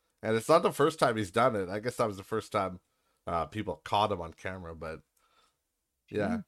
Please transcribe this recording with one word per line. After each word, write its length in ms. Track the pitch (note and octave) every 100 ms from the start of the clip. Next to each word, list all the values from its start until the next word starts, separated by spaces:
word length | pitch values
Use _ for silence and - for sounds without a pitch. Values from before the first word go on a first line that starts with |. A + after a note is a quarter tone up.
| _ _
And 140 | G#2+ A2+
it's 120 | -
not 140 | E3
the 80 | F#3
first 280 | D3 D3+ D#3
time 160 | C#3 A2+
he's 160 | G2
done 240 | A2+ B2+ G#2+
it. 120 | F2+
I 120 | G#2
guess 160 | A#2 -
that 100 | A2+
was 120 | G2
the 40 |
first 300 | F#2+ A2 -
time, 260 | G#2+ F#2+ F#2 - _ _ _ -
uh, 200 | E2+ D#2+
people 340 | G#2 F#2+ E2
caught 300 | - G#2 G#2+
him 80 | F#2+
on 120 | E2
camera, 420 | - G2 F#2+ E2+ D#2+
but 240 | D#2+ D#2+ - _ _ _ _ _ _ _ _ _ _
yeah. 340 | - - A#3